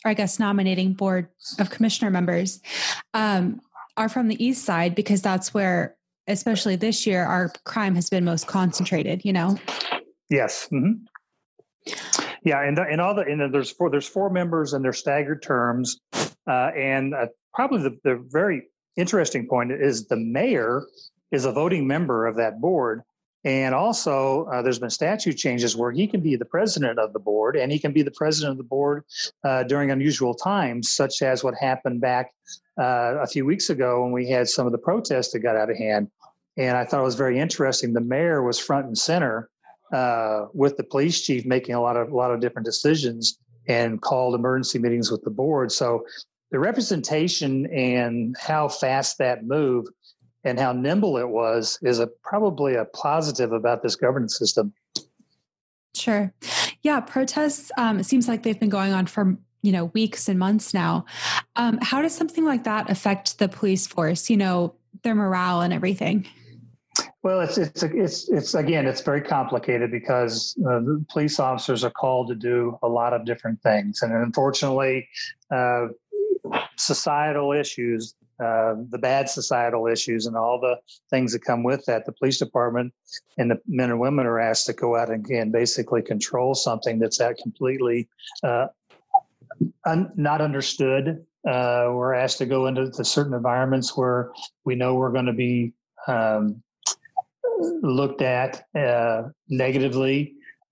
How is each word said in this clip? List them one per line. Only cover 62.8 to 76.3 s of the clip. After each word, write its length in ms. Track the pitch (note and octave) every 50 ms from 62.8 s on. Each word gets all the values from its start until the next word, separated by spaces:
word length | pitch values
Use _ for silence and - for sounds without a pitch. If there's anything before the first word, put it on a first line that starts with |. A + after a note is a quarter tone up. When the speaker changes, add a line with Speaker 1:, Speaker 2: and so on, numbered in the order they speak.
| G#3+ -
Speaker 1:
affect 500 | G3 - - G#3 G3 G3 - - - -
the 100 | G#3 F#3+
police 380 | - - - G3 F#3+ F#3 -
force, 420 | - - - E3 D#3 F3 - - -
you 80 | A#3
know, 380 | G3+ G3 F#3 F3+ F3 F3 E3+ - _ _ _ - - -
their 120 | A#3 A3
morale 460 | G#3 G3+ F#3+ F#3 F3+ F3+ F3+ F3 E3+
and 120 | F3 F3+ F3
everything? 540 | D#3+ F3+ F#3 G3 - - E3 G3 G#3 F#3 - - - - - - - - - - _ _ _ - - - - - _ -
Speaker 2:
Well, 180 | F#3 F#3 F#3
it's, 160 | E3+ D#3+ -
it's, 260 | G#3 E3 D3+ - - F3
it's, 460 | D3+ D#3+ - F#3+ D#3+ - - - -
it's, 260 | - D3+ - - -
again, 320 | E3 D3 D3+ E3 D3+ C3+
it's 140 | C3 B2+ -
very 200 | - D3+ C#3 D3
complicated 720 | D3 - D#3 C3+ B2 - B2+ A#2+ - - B2 A#2 A#2+ A2+
because, 640 | A#2+ A#2 - - B2+ B2 A#2+ A#2 A2+ A2+ - - - - F3+
uh, 140 | B2+ B2 A#2
the 240 | A#2 C#3 D#3 D3+ D3+ -
police 320 | - D#3 D3+ D3 - -
officers 420 | C#3 C3 B2+ A#2 - - B2+ A2 B2
are 80 | A#2
called 380 | - - - C3 C3 B2 A#2+ A#2
to 60 | A#2+
do 440 | A2 A#2 A#2+ B2 A#2+ A#2+ A#2+ A#2+ - B2
a 40 |
lot 240 | A#2+ A#2+ A#2+ A#2 A#2+
of 140 | B2 A#2 A2+
different 360 | A#2 A#2 - - A2+ A2 -
things. 400 | - A#2 G#2+ G#2+ G2+ G#2 G#2 -
And 120 | A#2+ A2+ A2+
unfortunately, 960 | A2+ A#2+ A#2 A2+ D3 C3+ C#3 C3+ - D3 C#3 C3 C3+ C3+ C3+ C3 C3 A#2+ - - - - - - _ _ - C#3
uh, 340 | B2+ B2 B2 B2 A#2+ A#2+ A#2 A#2+ - _ - G#4 G#4 G4+ G#4+